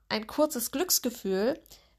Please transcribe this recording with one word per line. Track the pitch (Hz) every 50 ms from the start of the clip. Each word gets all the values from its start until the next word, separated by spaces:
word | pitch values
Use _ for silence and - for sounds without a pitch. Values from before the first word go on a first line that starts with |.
| _ _
ein | - 220 220
kurzes | - - - 302 302 - 240 220 -
Glücksgefühl, | - 269 359 370 - - - 247 240 - - 190 190 185 208 247 311 - - - - - _ _ _